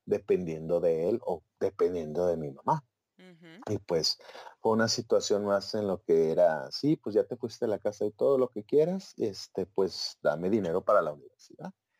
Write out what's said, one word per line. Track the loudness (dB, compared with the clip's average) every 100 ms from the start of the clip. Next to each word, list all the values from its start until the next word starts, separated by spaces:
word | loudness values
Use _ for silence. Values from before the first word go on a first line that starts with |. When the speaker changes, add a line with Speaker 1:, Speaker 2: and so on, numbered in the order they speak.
| -4
Speaker 1:
dependiendo | -2 0 0 0 -6 -2 0
de | 2 2 0
él | 0 -2
o | -6 _ -4
dependiendo | -2 0 0 0 -4 -2 0
de | 0
mi | -4
mamá. | -6 -2 -2 -4 _ _ _
Speaker 2:
Ujú. | -20 -20 -20 -14 -8
Speaker 1:
Y, | -8
pues, | -2 -2 -2 -4 -12 -20 -20 -6
fue | 0
una | 2 2
situación | -2 0 0 2 0 2
más | 0 -2 -4
en | -2
lo | -2
que | 2 2 4
era, | 4 4 4 -6
sí, | -2 0 0
pues, | 0 0
ya | 0
te | -4
fuiste | -8 -4 -4
de |
la | -2
casa | -4 -4 -4
y |
todo | 0 2 2
lo | 0
que | -4
quieras, | 0 2 2 0 -8 -6
este, | -4 -6 -10 -8 -4
pues, | 0 -2 -2 -10 -4
dame | -2 0 0
dinero | 0 0 -2 2
para | 2
la | 2
universidad. | -4 -14 _ -20 -16 -16 -18 _